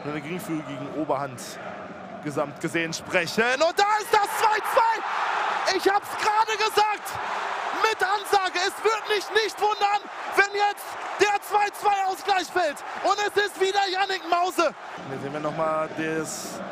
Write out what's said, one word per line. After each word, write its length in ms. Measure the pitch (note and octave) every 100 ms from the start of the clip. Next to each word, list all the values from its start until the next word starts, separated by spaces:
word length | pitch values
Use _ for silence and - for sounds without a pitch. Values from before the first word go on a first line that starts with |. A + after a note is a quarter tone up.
mit 80 | C#3+
einer 80 | D3+
geringfügigen 720 | C#3+ F3+ E3+ D#3 C#3 C#3 C#3 C3+
Oberhand 440 | D3+ C#3 C#3 B2 - - - - - - - -
gesamt 360 | D3+ C#3+ C#3+ C#3
gesehen 320 | E3 E3 E3
sprechen. 520 | D#3+ - F3+ E3+ - A#3
Und 240 | C4 E4 F4+
da 180 | G4+ G#4+
ist 120 | G#4
das 160 | G#4+ G4+ -
zwei 200 | A4 G#4+
zwei. 1160 | - - A4+ A4 - - - - - - D4+ F#4+
Ich 120 | F#4+
hab's 200 | G4+ - -
gerade 360 | G#4+ G#4+ A4 G#4+
gesagt. 500 | G#4+ G4+ G#4+ G#4 - - - - - - - F4
Mit 200 | G#4+ G#4+
Ansage. 560 | F#4 G#4 G4 G4+ F#4 F4+ F#4+
Es 180 | -
würde 300 | G#4 A4 -
mich 140 | G#4 - G4+
nicht 180 | G#4+ -
wundern, 400 | G#4 G#4 G4+ G#4 G4+ - - -
wenn 180 | G4+
jetzt 300 | G4+ G#4 G4+ - - - -
der 220 | G#4 G4+
zwei 260 | - G4+ G#4
zwei 340 | - G4+ G4+ F#4+
Ausgleich 400 | F#4+ F#4+ F#4+ E4
fällt. 300 | F4+ D#4+ C#4 - -
Und 160 | E4+ G4+
es 280 | G#4 G4 G4+
ist 140 | -
wieder 260 | F#4+ G4+ G4
Yannick 320 | F#4 G4 F#4+ D#4+
Mause. 420 | F4 F4+ E4+ D#4 F#3 - - C3
Hier 100 | C3+
sehen 120 | C#3
wir 80 | D3+
nochmal 480 | D3+ D#3 D#3+ D#3 D#3 D#3
das 600 | D#3+ D#3+ D#3 - - - -